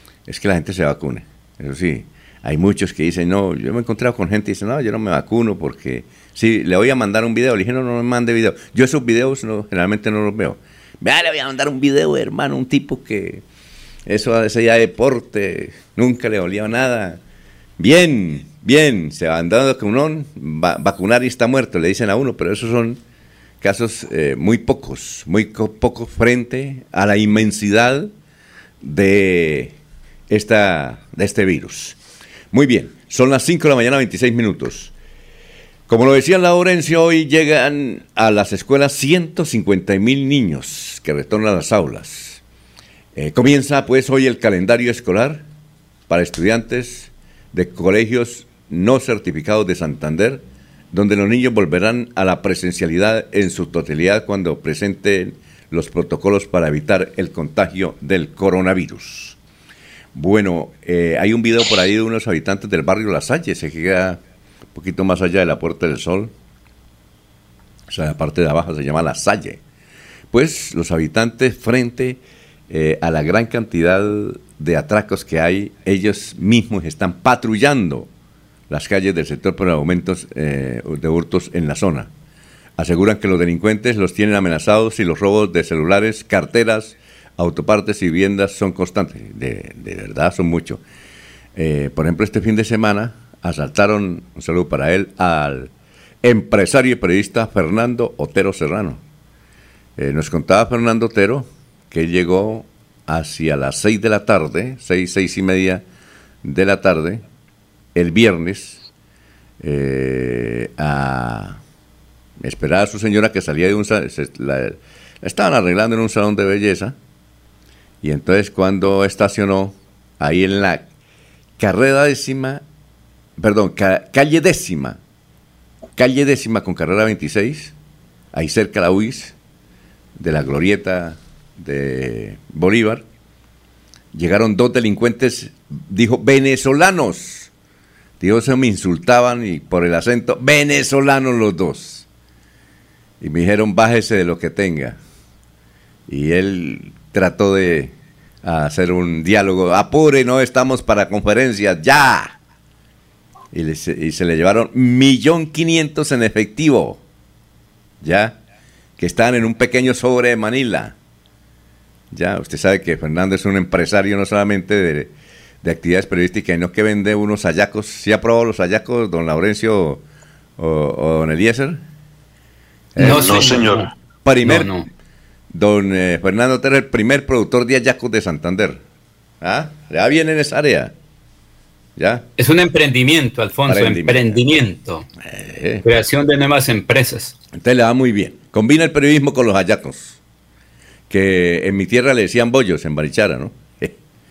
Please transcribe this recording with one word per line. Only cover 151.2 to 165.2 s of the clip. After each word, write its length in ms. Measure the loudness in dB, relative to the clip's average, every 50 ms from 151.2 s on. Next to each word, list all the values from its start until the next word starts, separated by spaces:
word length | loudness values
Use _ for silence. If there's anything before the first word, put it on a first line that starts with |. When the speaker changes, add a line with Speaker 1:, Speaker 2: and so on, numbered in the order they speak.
| 0 2 2 2 2 0 0 0 0 0 0 2
Speaker 1:
ya". 560 | 4 4 6 6 6 4 4 2 -2 -6 -14 -20 _ _ _ _ _ _ _ _ _ _ _ _ _ _ _ _ _ _ -20 -20 -20 -12
Y 120 | -8 -6 -4
le, 100 | -4 -4
se, 180 | -4 -6 -6
y 200 | -4 -4 -4 -4
se 120 | -2 -2 0
le 120 | 0 2
llevaron 340 | 4 4 4 4 2 2 0 0
millón 720 | 2 2 4 4 6 6 6 4 4 4 2 2 2 0
quinientos 640 | -4 -4 -2 0 2 2 0 0 -2 -2 -4 -2 0
en 100 | 0 0
efectivo, 800 | 0 0 0 0 -2 -2 -2 -2 2 4 4 4 2 0 -6 -12 _ _ _ _ _ _ _ _ _ _ _ _ _ _ _ _ _ _ _ _
ya, 360 | -2 0 2 2 2 0 -4 -10 _ _ _ _ _ _ _ _ _ _ _ -4
que 80 | -4
estaban 280 | -2 0 2 2 2 2
en 100 | 2 0
un 100 | 0 0
pequeño 400 | 0 0 0 2 2 2 0 0
sobre 340 | 0 0 2 2 2 2 2
de 60 | 2
Manila. 580 | 0 0 -2 -2 -2 -2 -2 -2 -4 -6 -8 -14 _ _ _ _ _ _ _ _ _ _ _ _ _ _ _ _ _ _ _ _ _ _ -14
Ya, 260 | -8 -4 -4 -2 -2 -4
usted 180 | -6 -8 -8 -2
sabe 240 | 0 2 2 2
que 140 | 0 -2 -4
Fernando 380 | -2 -4 -4 -2 -2 0 0 0
es 100 | -2 0
un 100 | 0 0
empresario 600 | 0 0 0 0 0 0 2 2 2 2 2 0
no 100 | -2 -2
solamente 480 | 0 0 0 0 0 0 -2 -2 0 0
de, 340 | 2 2 0 0 -2 -6 -10 -14 -20